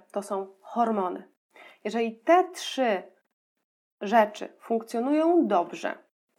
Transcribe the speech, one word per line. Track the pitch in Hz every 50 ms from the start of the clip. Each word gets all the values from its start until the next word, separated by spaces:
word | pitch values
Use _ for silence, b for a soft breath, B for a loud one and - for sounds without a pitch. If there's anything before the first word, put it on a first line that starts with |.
| - _
to | - 202
są | 196 - 208 190 196 - - _
hormony. | - - - 226 233 226 220 202 185 180 180 - - - _ _ _ _ B B B B B B B
Jeżeli | 208 196 233 233 226 226
te | - - - 330 370 359 359 359
trzy | - - - - 269 262 233 202 180 - - _ _ _ _ _ _ _ _ _ _ _ _ _ _ _ _ _ -
rzeczy | 208 196 220 233 208 208 208 - - - - _
funkcjonują | - - 233 226 226 - - 233 240 269 294 311 320 330 349 339 262 208
dobrze, | 202 175 170 - - - - - - - _ _ _ _ _ _ _